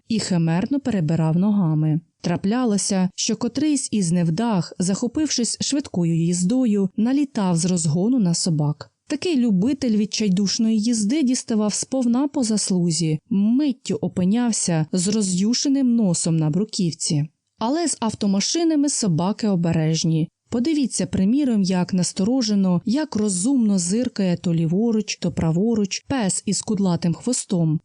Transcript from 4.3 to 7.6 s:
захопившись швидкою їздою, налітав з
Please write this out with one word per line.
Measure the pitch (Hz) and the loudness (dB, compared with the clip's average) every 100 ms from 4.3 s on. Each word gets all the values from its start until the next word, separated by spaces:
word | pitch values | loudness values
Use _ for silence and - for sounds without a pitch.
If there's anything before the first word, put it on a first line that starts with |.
| 160 233 190 - - | 0 0 0 -2 -4
захопившись | 180 196 233 311 302 - 220 - | -2 -2 -2 -2 -2 -2 -4 -4
швидкою | - 285 - 185 170 165 | -4 -4 -2 -2 0 2
їздою, | 170 175 180 254 247 202 190 - | 0 0 0 2 2 2 0 0
налітав | 233 277 285 233 190 | 0 2 0 -2 0
з | 165 | 0